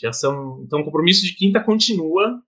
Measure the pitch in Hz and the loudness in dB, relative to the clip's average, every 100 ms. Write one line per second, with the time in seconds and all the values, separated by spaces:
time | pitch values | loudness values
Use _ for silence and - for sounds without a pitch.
0 | 117 120 139 139 135 131 - 147 151 151 | -6 -2 -2 -2 -6 -12 -6 -4 -2 2
1 | 175 190 190 - 196 220 220 214 226 196 | 4 4 2 0 2 2 2 0 2 0
2 | 160 180 214 247 | 0 0 0 -4